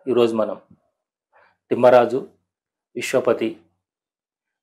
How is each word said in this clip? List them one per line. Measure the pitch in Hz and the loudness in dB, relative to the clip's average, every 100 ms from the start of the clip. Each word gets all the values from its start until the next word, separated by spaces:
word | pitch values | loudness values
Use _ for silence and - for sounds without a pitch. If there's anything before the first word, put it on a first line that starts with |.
| 135 | -4
ఈరోజు | 120 117 | 0 0
మనం | 113 101 95 _ _ _ _ _ _ _ _ _ _ _ | -2 -6 -8 _ _ _ _ _ _ _ _ _ _ _
తిమ్మరాజు | 117 123 123 113 113 - _ _ _ _ _ _ 123 | 2 4 4 2 -4 -10 _ _ _ _ _ _ -12
విశ్వపతి | - 127 123 110 110 - _ _ _ _ _ _ _ _ _ _ | -6 -2 -2 -2 -4 -8 _ _ _ _ _ _ _ _ _ _